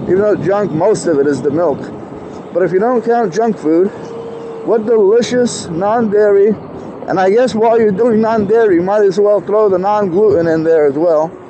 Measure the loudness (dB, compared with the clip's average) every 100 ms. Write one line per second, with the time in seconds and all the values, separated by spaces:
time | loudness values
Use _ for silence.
0 | -2 0 2 0 0 -2 -2 0 0 0
1 | 0 0 0 0 -2 0 -2 -2 -8 -14
2 | -16 -16 -16 -16 -8 -2 0 0 0 0
3 | 0 0 0 0 -2 -2 0 2 0 -4
4 | -14 -12 -12 -14 -14 -10 -2 -2 2 2
5 | 4 2 2 0 0 -2 -8 -4 -2 0
6 | 0 2 4 4 2 0 -6 -14 -14 -14
7 | -6 0 2 2 2 2 2 2 2 2
8 | 2 2 0 0 0 2 4 2 0 2
9 | 2 2 2 2 0 0 2 2 0 0
10 | 0 2 2 2 2 0 2 2 2 2
11 | 2 2 0 -8